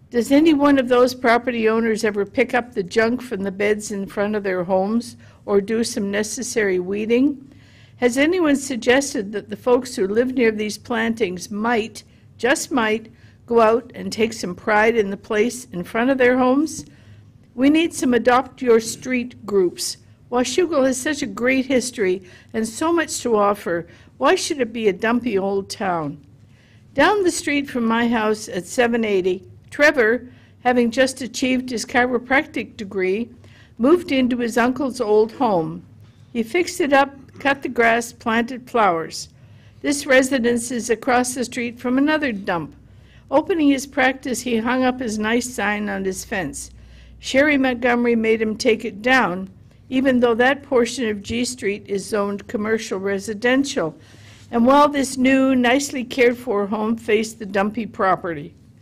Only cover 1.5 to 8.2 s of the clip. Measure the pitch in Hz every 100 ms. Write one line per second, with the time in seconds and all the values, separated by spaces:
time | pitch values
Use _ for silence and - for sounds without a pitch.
1.5 | 233 220 226 226 220 220 202 196 - 247
2.5 | 254 233 214 180 226 226 247 - 196 196
3.5 | 190 208 214 208 202 190 - 202 214 196
4.5 | 185 175 185 196 233 233 - - - -
5.5 | 202 196 226 226 254 196 202 214 - 220
6.5 | 240 202 185 180 208 220 240 285 285 -
7.5 | - - - - - 247 254